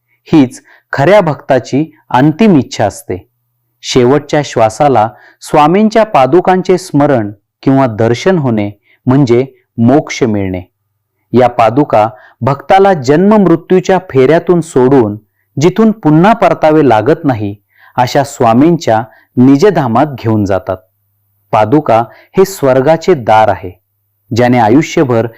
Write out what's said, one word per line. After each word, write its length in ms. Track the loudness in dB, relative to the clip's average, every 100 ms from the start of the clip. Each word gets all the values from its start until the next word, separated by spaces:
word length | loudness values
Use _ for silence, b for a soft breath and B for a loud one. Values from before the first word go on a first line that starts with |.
| _ _ -2
हीच 300 | 0 0 -4 b b b
खऱ्या 280 | -4 2 2
भक्ताची 720 | 0 -4 -2 -4 -2 -4 -4 b b
अंतिम 480 | 0 0 2 2 2
इच्छा 260 | 0 -4
असते. 440 | -4 -6 -12 -14 -14 _ _ _ _ _
शेवटच्या 600 | -4 0 2 0 -2 -6
श्वासाला 640 | -4 -2 -2 0 0 0 -2 b b b
स्वामींच्या 640 | -4 0 2 2 0 0
पादुकांचे 760 | 0 0 2 0 0 -2 0 -2
स्मरण 540 | -2 -2 0 -2 -4 -12 _ _
किंवा 240 | -2 0 0
दर्शन 520 | -2 -2 -2 -2 -2
होणे 320 | -2 -4 -6 -10 _ _ -2
म्हणजे 400 | 0 2 0 -2 b b -2
मोक्ष 440 | 0 2 -2 -4
मिळणे. 400 | -4 -4 -6 -8 -12 _ _ _ _ _ _
या 160 | 0 0
पादुका 600 | 2 0 0 -2 0 -2 B B B
भक्ताला 540 | -6 -4 0 2 2
जन्म 420 | 0 0 0 2 2
मृत्यूच्या 640 | 2 0 0 -2 0 -4
फेऱ्यातून 640 | -2 0 2 2 0 -2
सोडून 560 | -2 0 2 2 0 -4 _ _ _ -2
जिथून 300 | -2 2 0
पुन्हा 420 | 0 0 2 2
परतावे 560 | 2 0 0 0 2 2
लागत 360 | 2 0 -2
नाही, 320 | -2 -6 -8 -12 _ b b b
अशा 280 | -2 -2
स्वामींच्या 800 | -4 -2 0 2 2 0 0 -2 -4 b b 0
निजधामात 720 | 2 4 2 0 -2 -2 -2
घेऊन 380 | -4 -4 -2
जातात. 320 | -2 -4 -6 -12 _ _ _ _ _ _ _
पादुका 520 | -2 0 0 0 0 -2 b b -2
हे 80 |
स्वर्गाचे 680 | -2 -2 0 0 0 0 0
दार 340 | -2 2 2 2
आहे. 340 | -2 -8 -18 _ _ _ _ -8 -2
ज्याने 220 | 0 2
आयुष्यभर 680 | 2 2 0 -2 -2 -2 -4